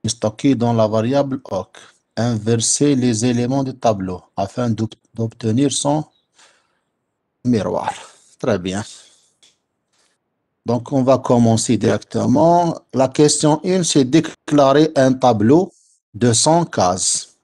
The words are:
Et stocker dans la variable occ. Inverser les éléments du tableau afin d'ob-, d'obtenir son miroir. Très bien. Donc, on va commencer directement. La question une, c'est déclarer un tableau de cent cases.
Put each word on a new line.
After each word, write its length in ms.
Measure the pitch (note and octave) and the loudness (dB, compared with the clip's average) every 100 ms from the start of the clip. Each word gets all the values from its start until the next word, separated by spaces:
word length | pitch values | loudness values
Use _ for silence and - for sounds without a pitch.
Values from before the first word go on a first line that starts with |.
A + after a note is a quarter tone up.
Et 40 | G#2+ | -8
stocker 460 | - A2 - C#3+ | -4 -6 -2 -2
dans 180 | B2 A#2+ | 0 0
la 140 | A#2 A2 | 0 0
variable 540 | A2 A2+ C#3 C#3 C3+ - | 0 0 -2 -2 -6 -8
occ. 260 | F#2+ F#2 - - _ _ - | -10 -10 -20 -20 _ _ -6
Inverser 800 | A#2 A2+ G#2 A#2 A2+ - D3 | -4 -2 -2 -2 -2 0 0
les 300 | C3+ B2 A2 B2+ | 2 0 0 0
éléments 380 | A#2+ A#2+ C#3 | -2 -2 -2
du 100 | C3 | -4
tableau 480 | - A#2 G2+ F#2 F2+ _ - | -2 -2 -2 -6 -10 _ -8
afin 340 | G2 - A#2+ | -6 -4 -4
d'ob-, 240 | G#2+ A2 - _ | -2 -4 -8 _
d'obtenir 600 | - A2+ - A2+ A2+ C#3+ | -8 -8 -4 -2 0 0
son 320 | C3+ C#3+ D3+ D3+ _ _ _ _ _ _ _ _ _ _ _ _ _ | 0 -2 -2 -4 _ _ _ _ _ _ _ _ _ _ _ _ _
miroir. 480 | B2 A#2 F#2 F#2 - - - _ _ _ | -2 0 0 -4 -6 -10 -20 _ _ _
Très 220 | C3+ G2 | -4 -4
bien. 240 | F2+ F#2+ G#2+ - _ _ _ _ _ _ _ _ _ _ _ _ _ _ _ _ | -4 -8 -8 -16 _ _ _ _ _ _ _ _ _ _ _ _ _ _ _ _
Donc, 280 | - A#2+ A#2 | -4 -4 -2
on 100 | C#3 | -2
va 160 | B2+ B2+ | 2 2
commencer 580 | - A#2+ A#2 A2 - A2 | 2 4 4 2 0 0
directement. 1000 | G#2+ G2+ - A2+ - B2 E3 F3 E3+ - _ | 0 -2 -4 -4 0 2 4 4 0 -6 _
La 140 | A#2+ C3 | -2 0
question 520 | C#3+ D3 - D3+ D#3 | 4 2 4 0 0
une, 180 | F#3 F#3 | 0 -2
c'est 220 | E3 D3+ | 0 0
déclarer 880 | B2 D#3+ D#3+ - - D3 C3+ C#3 D#3 | 2 2 0 -12 -2 2 4 4 2
un 180 | C#3 C3 | 2 0
tableau 600 | B2+ B2+ A2 G#2+ D#3 F#3+ _ _ _ _ | 2 0 2 4 4 2 _ _ _ _
de 180 | G2+ A#2+ | -2 0
cent 320 | A2+ D3+ E3+ E3 | 2 2 0 0
cases. 640 | - F#2 F#2 - - - _ | 0 0 0 -4 -6 -10 _